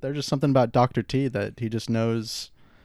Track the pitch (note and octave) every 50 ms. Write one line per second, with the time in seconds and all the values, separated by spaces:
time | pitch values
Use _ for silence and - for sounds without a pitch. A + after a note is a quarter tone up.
0 | - C3+ C#3+ D3 C#3 - D3+ C#3+ D3+ C#3+ C3+ C3+ B2 A#2 - B2+ B2 B2+ - A#2+
1 | G#2+ - - C3 C#3 C3 - G#2 G2+ - - - A#2 A2 A2+ A2+ - - A#2 A2+
2 | A2+ A2+ A2+ A#2 A2 A#2 - - - - - - - - _ _ _